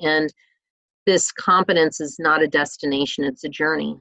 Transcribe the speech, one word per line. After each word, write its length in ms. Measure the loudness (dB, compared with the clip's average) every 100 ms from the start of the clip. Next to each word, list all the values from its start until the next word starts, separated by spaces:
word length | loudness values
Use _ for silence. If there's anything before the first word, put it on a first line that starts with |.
And 300 | 0 2 0 -6 _ _ _ _ _ _ 2
this 260 | 2 0
competence 720 | -4 2 2 4 2 2 0
is 160 | -10 -4
not 240 | 0 2
a 40 | 2
destination, 760 | 0 -2 -4 -4 -2 -2 -2
it's 200 | -4 -4 -10
a 40 |
journey. 480 | -4 -2 -2 -4 -6